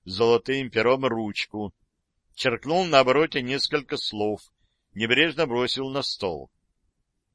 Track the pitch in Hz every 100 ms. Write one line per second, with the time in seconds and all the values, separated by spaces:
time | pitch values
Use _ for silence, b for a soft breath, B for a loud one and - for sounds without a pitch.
0 | 92 92 117 117 - 135 127 110 117 135
1 | 131 113 104 - - 107 101 _ _ _
2 | _ _ _ - 131 117 135 175 180 139
3 | 127 135 156 147 123 135 - 147 131 143
4 | - 107 107 104 - _ _ _ _ 98
5 | 113 127 165 143 151 120 123 131 135 139
6 | - - 95 76 65 _ _ _ _ _
7 | _ _ _